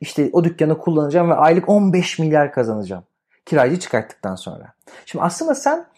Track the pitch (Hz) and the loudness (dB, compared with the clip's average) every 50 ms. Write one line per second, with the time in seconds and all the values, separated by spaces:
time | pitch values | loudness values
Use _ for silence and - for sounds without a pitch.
0 | - - - - 143 131 - 175 165 170 165 - 160 151 156 156 - 175 165 156 | -14 -8 -4 -2 -2 2 2 2 2 2 0 0 0 0 0 -2 -2 -2 0 0
1 | 151 143 143 180 170 170 156 - 156 160 170 185 - - 208 208 202 190 175 180 | -2 0 2 2 2 2 2 4 4 4 4 2 2 2 2 4 4 4 2 2
2 | 175 - - - 160 156 151 151 147 143 - 135 120 113 110 107 101 90 95 87 | 0 -2 -4 -2 0 2 2 2 2 2 0 -2 -2 -2 -2 -4 -6 -8 -10 -12
3 | 87 _ _ _ _ _ _ _ _ - 170 147 127 127 165 180 - - - 113 | -14 _ _ _ _ _ _ _ _ -2 2 2 2 2 2 -2 -4 -4 -4 -4
4 | 110 - - - - 98 92 90 - - - - - - _ _ _ - - - | -4 -6 -12 -12 -10 -10 -10 -10 -12 -14 -16 -16 -20 -20 _ _ _ -20 -20 -20
5 | - - - - - 175 175 - 320 330 277 - - 277 302 339 339 - _ | -20 -14 -8 -4 -4 -4 -4 -4 -4 -4 -4 -2 -2 -2 -2 -2 -6 -12 _